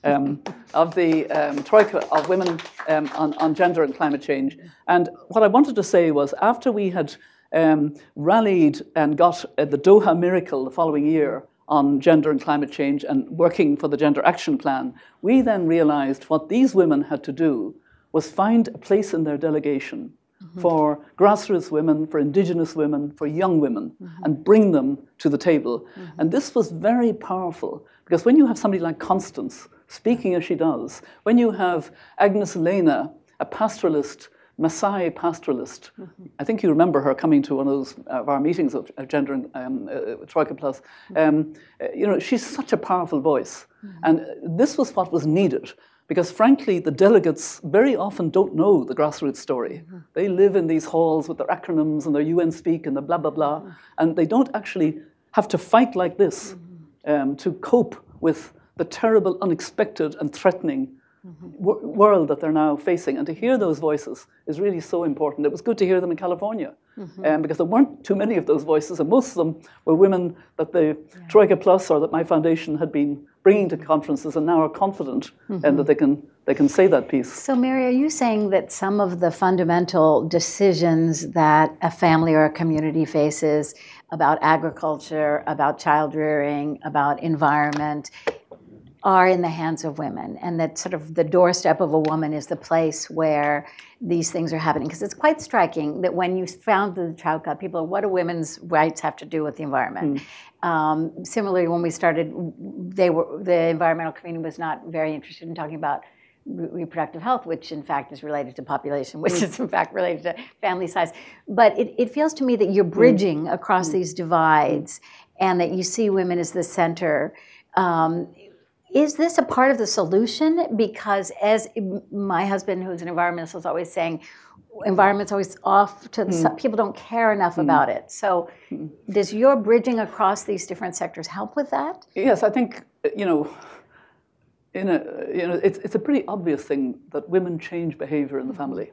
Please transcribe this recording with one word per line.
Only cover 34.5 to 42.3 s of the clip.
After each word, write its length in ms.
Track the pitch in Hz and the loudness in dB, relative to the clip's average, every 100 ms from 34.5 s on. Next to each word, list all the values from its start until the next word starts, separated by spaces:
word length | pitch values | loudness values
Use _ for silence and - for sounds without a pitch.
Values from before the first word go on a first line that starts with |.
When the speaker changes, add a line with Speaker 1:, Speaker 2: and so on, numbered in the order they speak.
| - | -4
Speaker 2:
Maasai 520 | 160 160 202 196 170 | -4 0 -2 0 -4
pastoralist, 800 | 165 170 165 - 127 120 - - - | -4 -6 -6 -4 -4 -6 -14 -20 -20
Speaker 1:
Mm-hmm. 260 | - _ - _ | -20 _ -20 _
Speaker 2:
I 40 | |
think 200 | - 226 | -6 -2
you 60 | 185 | 2
remember 320 | 151 175 147 | 4 4 2
her 120 | 139 | 0
coming 300 | 131 165 147 | 0 2 2
to 120 | 139 135 | 2 -2
one 120 | 139 | -2
of 60 | |
those, 220 | 139 135 - - | -2 -4 -14 -8
uh, 140 | 131 | -6
of 60 | 117 | -2
our 100 | 143 | -2
meetings 340 | 147 170 147 | 0 0 -2
of, 160 | 127 - - | -4 -10 -14
of 100 | 135 | -4
Gender 260 | 147 139 | -4 -2
and, 120 | 139 - | -6 -8
um, 340 | 131 127 135 - | -12 -8 -8 -8
uh, 360 | 139 110 117 - | -8 -8 -10 -6
Troika 300 | 170 151 143 | -2 -2 -4
Plus. 260 | 147 135 _ - - | -6 -8 _ -20 -8
Speaker 1:
Mm-hmm. 60 | 170 | 0
Speaker 2:
Um, 360 | 156 151 156 - - _ | 2 2 -2 -8 -20 _
uh, 60 | - - | -10 -2
you 120 | 208 | 0
know, 100 | 185 | 0
she's 260 | - | 0